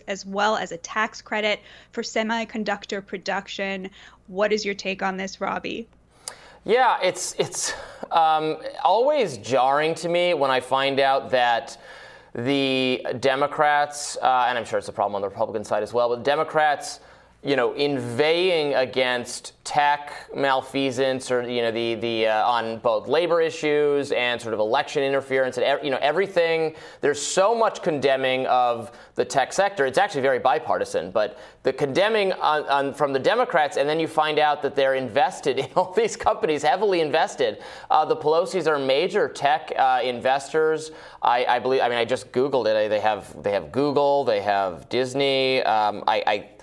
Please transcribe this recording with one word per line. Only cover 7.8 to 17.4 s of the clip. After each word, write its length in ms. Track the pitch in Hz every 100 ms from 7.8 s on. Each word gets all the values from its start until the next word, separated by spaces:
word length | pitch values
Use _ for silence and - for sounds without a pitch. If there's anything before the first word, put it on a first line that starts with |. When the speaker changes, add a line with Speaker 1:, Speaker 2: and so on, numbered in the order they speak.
| - - -
Speaker 2:
um, 460 | 165 160 156 156 151 - - 160
always 540 | 202 262 302 196 120
jarring 540 | 104 127 131 143 156 160
to 120 | 175
me 260 | 175 175
when 180 | 165 135
I 100 | 131
find 400 | 127 135 139 135
out 300 | 135 135 101
that 460 | 127 120 117 - - - - - - -
the 720 | - 123 139 135 131 127 127 - 123
Democrats, 960 | 135 131 143 143 147 147 147 - - -
uh, 240 | 127 127 120
and 100 | 123
I'm 60 |
sure 160 | 107 104
it's 80 | 101
a 60 |
problem 220 | 107 101 101
on 60 |
the 60 | 98
Republican 380 | 98 110 107 104
side 180 | 107
as 80 | 104
well, 160 | 117 120
but 160 | 120
Democrats, 800 | 120 147 156 156 151 143 - - - - - _